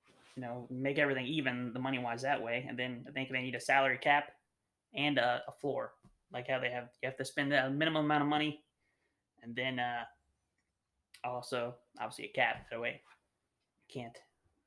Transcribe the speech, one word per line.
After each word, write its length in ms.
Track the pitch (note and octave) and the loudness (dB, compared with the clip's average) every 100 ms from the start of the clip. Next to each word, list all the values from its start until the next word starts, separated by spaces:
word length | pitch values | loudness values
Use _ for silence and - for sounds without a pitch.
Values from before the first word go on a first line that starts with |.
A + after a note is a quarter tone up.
| _ - - - | _ -20 -16 -10
you 60 | |
know, 240 | B2 B2 A#2+ | -8 -8 -8
make 280 | B2+ C3+ C#3 | -2 0 2
everything 280 | C#3+ C3 B2+ | 2 2 0
even 460 | D#3 C3 B2 B2 | 0 0 -2 -4
the 60 | B2 | -4
money 180 | C3 C3+ | -2 -2
wise 240 | A#2+ A#2 | -2 -2
that 180 | C3 C3+ | 0 0
way. 220 | A2+ A#2+ B2+ | 0 -2 -4
And 100 | A#2+ | -4
then 260 | B2+ A#2+ C3+ | -4 -6 -8
I 40 | |
think 180 | C#3+ C3 | -6 -4
they 100 | C3 | -4
need 120 | B2+ | -4
a 60 | B2 | -6
salary 380 | - C#3 C3+ B2 | 4 4 6 4
cap 320 | D3+ C#3+ D3 - _ _ _ _ _ | 6 4 4 -10 _ _ _ _ _
and 240 | - D3 C#3 | -2 2 4
a, 240 | A#2+ B2 - | 4 2 -2
a 40 | |
floor, 400 | - D3+ B2+ A#2 - - _ _ | -6 -2 -2 -4 -10 -20 _ _
like 160 | B2 B2+ | -10 -2
how 100 | C3 | 0
they 100 | B2 | 0
have, 180 | B2 A#2+ _ | -4 -8 _
you 60 | B2+ | -6
have 80 | - | -4
to 80 | |
spend 280 | C3+ - C#3 | -6 -2 2
a 180 | C#3 C3 | 4 4
minimum 340 | C#3 D#3+ D#3 | 2 2 4
amount 180 | D3+ D3+ | 4 4
of 60 | D3 | 4
money, 340 | D3+ D3+ D3 _ _ _ _ _ _ _ _ | 2 0 -2 _ _ _ _ _ _ _ _
and 120 | A#2 A#2 | -10 -4
then, 220 | B2+ B2+ | -2 -2
uh, 240 | A#2+ A#2+ A#2 _ _ _ _ _ _ _ _ _ _ - | -2 -4 -8 _ _ _ _ _ _ _ _ _ _ -10
also 500 | B2 B2 B2 B2+ A#2+ A#2+ _ - | -6 -6 -2 -2 -2 -6 _ -8
obviously 260 | A2 - - | -8 -6 -6
a 20 | |
cap 380 | - A#2 A2 - | 2 2 2 -6
that 100 | A#2 | -4
way. 200 | A#2 - - - _ _ _ _ _ _ _ | -4 -6 -16 -20 _ _ _ _ _ _ _
You 140 | C3+ | -12
can't 140 | A#2 - - _ _ _ | -12 -14 -20 _ _ _